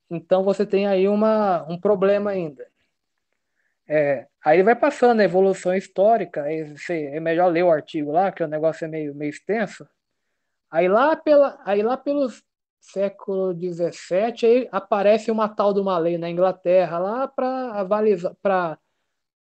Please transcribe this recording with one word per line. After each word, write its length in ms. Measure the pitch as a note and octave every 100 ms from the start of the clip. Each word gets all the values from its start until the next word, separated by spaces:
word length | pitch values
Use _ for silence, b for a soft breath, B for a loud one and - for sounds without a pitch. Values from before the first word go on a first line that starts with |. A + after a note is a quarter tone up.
| _
então 340 | E3+ D#3+ F#3
você 220 | F#3+ G3 G3+
tem 220 | G3 G3+
aí 200 | F#3+ F#3+
uma, 560 | G#3 A3 A3 G#3 E3+ D3
um 120 | F3
problema 520 | G3+ G3+ G3 G3+ G#3
ainda. 360 | F#3+ E3 B2+ A#2+ _ _ _ _ _ _ _ _ _ _ _ _
É, 400 | D3+ C#3+ C3+ - _
aí 200 | - D#3+
vai 120 | F#3+ A#3+
passando 440 | D4+ D4 B3 A3+
a 40 |
evolução 500 | F#3+ F3+ G3 F#3+ F3+ F#3
histórica, 680 | F#3+ - G3+ A3+ F3+ D3+
aí 320 | D3 D#3+ D3+ D3
você, 280 | - E3+ D3
é 120 | D3
melhor 280 | E3 E3 F3+
ler 120 | E3
o 80 | F3+
artigo 400 | D#3 - D#3+ D3
lá, 200 | D#3 F#3+
que 120 | -
o 40 | D#3+
negócio 380 | D3+ D#3+ D#3 D#3+
é 20 |
meio, 280 | D#3+ D3+ C#3+
meio 140 | D3
extenso. 580 | D3 - A3 G#3 - D3 _ _ _ _ _ _ _ _
Aí 160 | D#3+ F3+
lá 280 | G#3 C#4+ D#4
pela, 440 | - D4 C#4 - F3+
aí 160 | G3+
lá 140 | G#3+ C4
pelo 320 | C#4+ C#4+ C4 - _ _ _ _ _
século 600 | F#3+ G3 G3 - F#3+ F#3
dezessete, 920 | F3 F3+ E3+ E3+ - - F3+ A3+ A#3 A#3
aí 240 | B3 A#3+
aparece 600 | F#3+ - G#3 G3+ G#3+ A3
uma 180 | A3 G#3+
tal 240 | G#3+ G#3
de 60 | G3+
uma 180 | G3 F3+
lei 200 | E3 E3+
na 120 | E3
Inglaterra 720 | E3+ F#3 F3+ F3+ F#3 E3+ E3+
lá 280 | F#3 A#3+ C4+
pra 440 | C4 B3+ B3+ B3+
avalizar, 600 | G#3 F#3 G#3 A3 F#3+ F3 -
pra, 360 | G3+ F#3+ F3 D3+ _ _ _ _ _ _ _